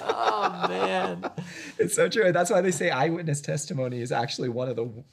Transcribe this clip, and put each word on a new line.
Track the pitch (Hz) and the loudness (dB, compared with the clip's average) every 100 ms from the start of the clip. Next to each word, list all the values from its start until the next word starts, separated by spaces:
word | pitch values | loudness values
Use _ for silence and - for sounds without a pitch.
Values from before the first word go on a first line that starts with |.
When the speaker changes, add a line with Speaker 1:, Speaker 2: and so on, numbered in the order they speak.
Speaker 1:
Oh, | - 415 226 214 185 175 180 | -2 0 2 2 0 0 -2
man. | 185 190 185 185 175 220 - 180 - - - | 0 0 0 -2 -4 -8 -8 -12 -12 -6 -2
Speaker 2:
It's | 175 | 0
so | - - | 2 2
true. | 226 180 | 4 4
That's | 175 175 | 4 4
why | 190 | 4
they | 190 | 4
say | 175 180 | 2 2
eyewitness | 131 160 170 156 143 | 2 2 0 -2 -4
testimony | - 156 - 147 127 123 | -2 -6 -4 -4 -2 -4
is | 120 | -2
actually | 131 117 - 127 | -2 -2 -2 -4
one | 120 131 | -2 -2
of | |
the, | 117 120 110 - | -2 -4 -8 -16